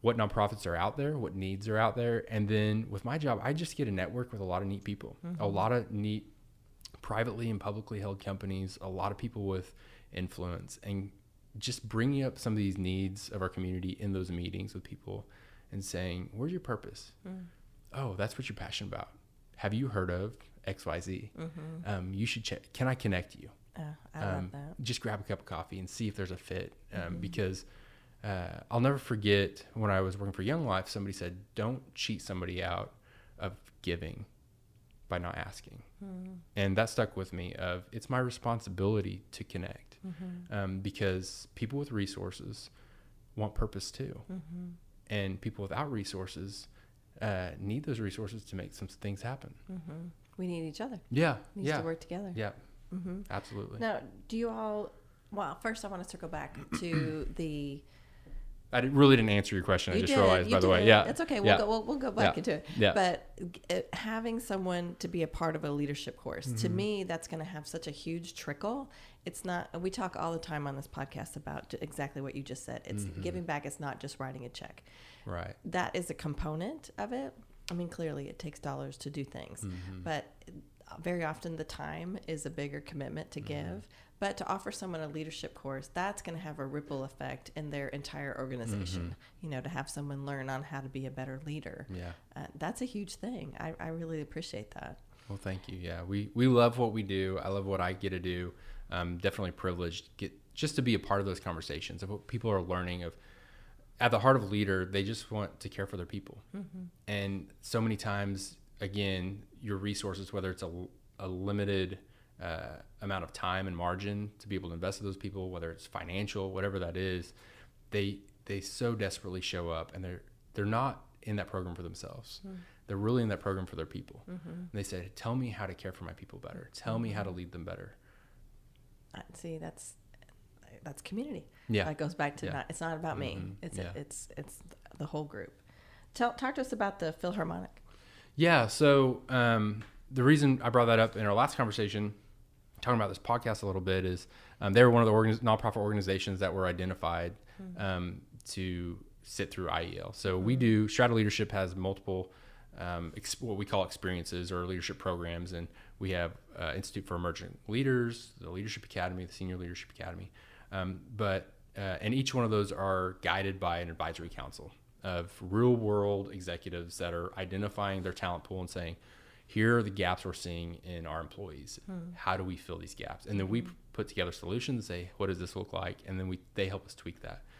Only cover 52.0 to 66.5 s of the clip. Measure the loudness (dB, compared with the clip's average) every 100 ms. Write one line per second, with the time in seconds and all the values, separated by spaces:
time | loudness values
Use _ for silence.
52 | -6 -8 -6 -2 -4 -4 -18 -20 -10 -8
53 | -6 -8 -6 -6 -6 -8 -8 -4 -2 -2
54 | -6 -16 -6 -2 -2 -2 -4 -4 -6 -10
55 | -20 -20 -10 -4 -4 -4 -4 -4 -6 -6
56 | -8 -8 -6 -6 -6 -10 -6 -4 0 0
57 | 0 -2 -4 -2 -2 -2 -4 -8 -12 -20
58 | -20 -20 -12 -10 -10 -14 0 2 4 10
59 | 12 12 10 6 4 0 4 4 6 4
60 | 6 8 10 10 8 8 10 10 12 12
61 | 10 2 0 4 8 8 8 2 2 0
62 | 0 4 4 4 0 -2 -2 4 6 8
63 | 4 2 -6 -10 -10 -10 -2 -2 -2 -6
64 | -4 -2 -2 -4 -2 -2 0 0 -2 -4
65 | -4 0 0 0 0 0 0 0 0 -2
66 | -6 -8 -8 -6 -2